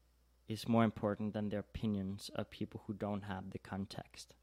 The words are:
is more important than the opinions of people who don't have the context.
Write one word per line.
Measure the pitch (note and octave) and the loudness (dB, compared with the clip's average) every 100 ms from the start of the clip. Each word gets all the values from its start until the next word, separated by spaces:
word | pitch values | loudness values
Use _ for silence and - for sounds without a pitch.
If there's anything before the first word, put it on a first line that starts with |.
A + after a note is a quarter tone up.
| _ _ _ _ - | _ _ _ _ -8
is | A2 - | -4 4
more | A2+ | 6
important | A2 - G#2 G#2 G#2+ | 6 4 0 2 0
than | G#2+ G#2 | 0 0
the | G#2 | -2
opinions | - - A2+ G2+ F#2+ G2+ - | -4 -2 0 2 0 -4 -6
of | - G#2 | -4 -4
people | - G#2+ A#2 - | -4 -4 -6 -6
who | |
don't | G2+ G#2 G2+ | -4 -2 -2
have | G2+ F#2+ G2 | -4 -6 -6
the | F#2+ | -8
context. | - F#2+ G2 - - - - - | -6 -4 -4 -6 -10 -14 -18 -20